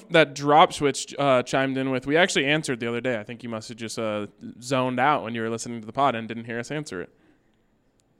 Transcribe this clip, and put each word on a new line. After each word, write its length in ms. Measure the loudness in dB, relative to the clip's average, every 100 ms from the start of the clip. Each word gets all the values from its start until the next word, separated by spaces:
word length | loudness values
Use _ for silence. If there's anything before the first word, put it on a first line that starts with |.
| 2
that 240 | 4 4
Drop 380 | 2 4 8 6
Switch, 420 | 4 -2 -2 -6 0
uh, 280 | 2 4
chimed 320 | 2 0 0 -2
in 140 | -2
with, 180 | -2 0
we 80 | 4
actually 300 | 4 4 2
answered 340 | 2 0 -4
the 80 | -4
other 140 | -2
day. 180 | -2 -4
I 20 |
think 220 | -6 -12
you 40 | -10
must 180 | -10 -10
have 80 | -10
just, 220 | -8 -4
uh, 260 | -2 -2 -6 -10 -18 -14
zoned 380 | -2 0 0 2
out 240 | 2 2
when 100 | -2 -4
you 60 |
were 80 | -4
listening 280 | -4 -6 -10
to 60 | -8
the 60 |
pod 240 | 0 0 0
and 100 | -4
didn't 200 | -10 -8
hear 120 | -8
us 140 | -6
answer 280 | -8 -6 -8
it. 80 | -10 _ _ _ _ _ _ _ _ _ _ _